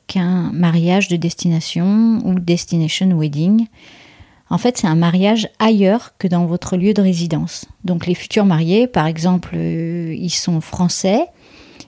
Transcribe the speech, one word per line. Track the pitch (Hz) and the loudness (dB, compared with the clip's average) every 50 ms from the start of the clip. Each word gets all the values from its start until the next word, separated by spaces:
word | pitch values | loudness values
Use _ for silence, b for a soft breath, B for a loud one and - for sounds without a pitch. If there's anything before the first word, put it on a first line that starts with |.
| _ - | _ -6
qu'un | - 196 175 175 185 180 170 - | -4 -2 0 2 2 0 0 -2
mariage | - 156 175 170 165 170 165 175 180 202 196 - | 0 2 2 2 4 4 2 2 2 2 2 0
de | 175 | 0
destination | 175 156 170 - - - 175 165 165 - - - 170 175 190 202 220 226 226 226 214 - | -2 -2 -2 -4 -2 -2 0 0 0 -2 -2 -2 -2 0 2 2 4 4 4 2 2 0
ou | - 185 185 | 0 0 0
destination | 175 170 175 175 - - 175 170 160 156 - - 190 185 180 | 0 0 0 -2 -2 -2 0 0 0 0 -2 0 0 2 2
wedding. | 160 156 151 143 147 160 180 214 226 233 - B B B B B B B B B B B B B B B B | 2 0 -2 -2 -2 0 2 2 2 0 -2 B B B B B B B B B B B B B B B B
En | 170 175 | -4 -2
fait, | - 247 247 - | 0 0 0 0
c'est | - 165 | 0 0
un | 160 | 2
mariage | 165 170 170 165 180 190 202 220 226 208 - - - | 2 2 2 2 2 2 2 2 0 -2 -4 -4 0
ailleurs | 220 220 226 202 196 185 202 240 - - _ - | 2 2 4 4 4 2 2 0 -2 -8 _ -6
que | - 185 | -2 0
dans | 175 175 175 165 | 0 0 0 0
votre | 170 175 - - 190 180 | -2 -4 -4 -4 -2 0
lieu | 175 208 208 | 0 2 2
de | 208 196 | 2 2
résidence. | 190 180 170 170 165 156 147 160 170 - - - - - _ - | 2 2 0 -2 -2 -2 -4 -4 -6 -8 -12 -16 -18 -16 _ -4
Donc | 175 180 170 - 175 | -4 -4 -2 -2 -4
les | 180 | -4
futurs | - - - - 220 202 | -4 -6 -4 0 2 2
mariés, | 196 175 156 165 160 185 220 247 247 | 4 2 2 2 2 2 2 2 2
par | 247 180 151 | 0 0 -2
exemple, | 160 165 160 160 180 180 180 - - - | -2 -2 -2 0 0 0 0 -2 -4 -6
euh, | 165 165 165 165 165 165 165 170 170 170 160 160 - | -4 -4 -4 -4 -4 -4 -4 -6 -6 -6 -6 -6 -6
ils | 180 175 | -6 -4
sont | - - - 185 170 160 | -4 -4 -2 -2 -2 -2
français, | 160 - - - 180 175 - - - 185 202 247 339 - B B B B B B B B B B B | -4 -6 -4 -2 0 0 0 0 0 0 0 0 0 -2 B B B B B B B B B B B